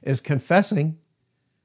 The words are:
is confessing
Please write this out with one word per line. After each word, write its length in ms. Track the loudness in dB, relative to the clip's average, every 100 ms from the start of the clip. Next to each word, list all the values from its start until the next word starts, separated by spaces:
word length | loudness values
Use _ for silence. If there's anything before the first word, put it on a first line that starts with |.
is 180 | -4 -4
confessing 760 | -2 -4 2 2 2 0 -2 -6 _ _ _ _ _ _